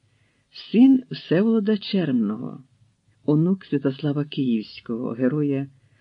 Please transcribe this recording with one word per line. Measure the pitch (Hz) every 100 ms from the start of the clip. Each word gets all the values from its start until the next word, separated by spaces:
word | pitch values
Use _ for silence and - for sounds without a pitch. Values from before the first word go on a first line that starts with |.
| _ _ _ _ _
син | - - 208 269 262 -
Всеволода | 156 - 156 220 226 202 214
Чермного, | - 196 160 127 101 110 127 - - _ _ _ _ _
онук | - 151 170 190
Святослава | - 143 135 135 151 143
Київського, | 147 - 131 113 101 - - 117 127
героя | 113 127 147 147 135 139 _ _ _